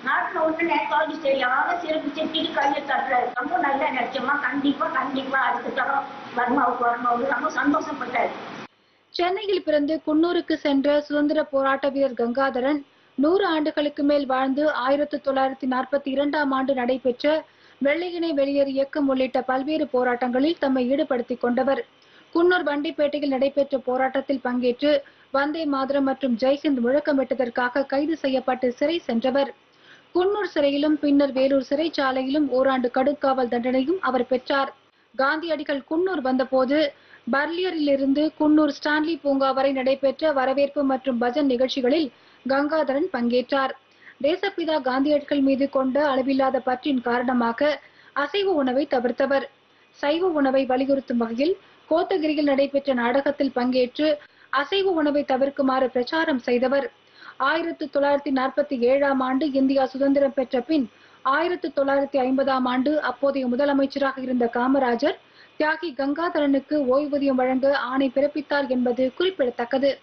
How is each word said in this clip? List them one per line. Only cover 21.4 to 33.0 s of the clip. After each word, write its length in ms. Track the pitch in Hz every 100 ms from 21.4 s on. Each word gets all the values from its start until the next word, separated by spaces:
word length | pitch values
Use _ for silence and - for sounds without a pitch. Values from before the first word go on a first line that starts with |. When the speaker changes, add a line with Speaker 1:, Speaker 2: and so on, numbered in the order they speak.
Speaker 2:
கொண்டவர். 460 | 240 247 254 349 - _ _ - _
குன்னூர் 300 | 320 359 359
வண்டிப்பேட்டையில் 680 | 294 285 302 294 294 285 285
நடைபெற்ற 440 | 262 277 277 277 269
போராட்டத்தில் 640 | 247 254 262 262 262 277
பங்கேற்று, 560 | 247 247 247 240 294 294 - _ _
வந்தே 340 | 269 285 311
மாதரம் 400 | 311 269 269 285
மற்றும் 320 | 269 262 269 226
ஜெய்ஹிந்த் 460 | 262 285 311 262
முழக்கமிட்டதற்காக 1000 | 233 285 294 277 254 240 240 254 247 269 269
கைது 300 | 269 302 320
செய்யப்பட்டு 560 | 269 262 254 254 247
சிறை 260 | 240 294 339
சென்றவர். 560 | - 233 247 269 277 - _ _ - - _
குன்னூர் 380 | 349 370 415 359
சிறையிலும் 440 | 320 285 285 302 302
பின்னர் 340 | 294 285 285
வேலூர் 340 | 254 269 277 247
சிறைச்சாலையிலும் 760 | 285 330 302 269 262 262 294 285
ஓராண்டு 420 | 247 269 262 247
கடுங்காவல் 540 | 262